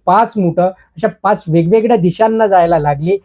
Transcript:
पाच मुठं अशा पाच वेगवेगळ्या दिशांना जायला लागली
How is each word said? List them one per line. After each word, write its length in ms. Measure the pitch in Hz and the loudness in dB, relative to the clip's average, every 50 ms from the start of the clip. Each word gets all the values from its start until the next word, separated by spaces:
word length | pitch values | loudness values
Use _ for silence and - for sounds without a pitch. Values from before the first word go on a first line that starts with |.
| _ | _
पाच 280 | - 185 208 214 202 - 214 | 0 0 2 0 0 -2 -2
मुठं 300 | 190 175 156 175 175 185 | -2 -2 0 0 -2 -2
अशा 400 | 185 - _ _ _ 165 - - - - - | -2 -6 _ _ _ -6 -6 -6 -6 -4 -4
पाच 200 | 196 214 - - 170 | -2 -2 -2 -4 -2
वेगवेगळ्या 500 | 156 170 170 165 202 226 214 233 247 214 | 0 0 0 2 2 0 2 2 0 0
दिशांना 500 | 170 185 170 - 220 220 220 220 220 208 | 0 0 0 0 0 0 0 0 0 2
जायला 320 | 196 185 170 170 175 160 | 2 2 2 2 0 0
लागली 380 | 147 147 147 139 151 170 196 196 - | 0 -2 -4 -2 -2 -4 -4 -4 -6